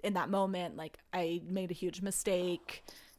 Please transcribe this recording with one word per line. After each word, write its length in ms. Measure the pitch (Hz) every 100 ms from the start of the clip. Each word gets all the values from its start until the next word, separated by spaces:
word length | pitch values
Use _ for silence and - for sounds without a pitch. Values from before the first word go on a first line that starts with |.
in 100 | 214
that 160 | 190 -
moment, 460 | 196 190 185 175 156
like, 220 | 156 - -
I 300 | 185 165 170 165
made 260 | 185 185
a 20 |
huge 280 | 175 185 180
mistake," 800 | 196 185 - 180 180 175 - - - - -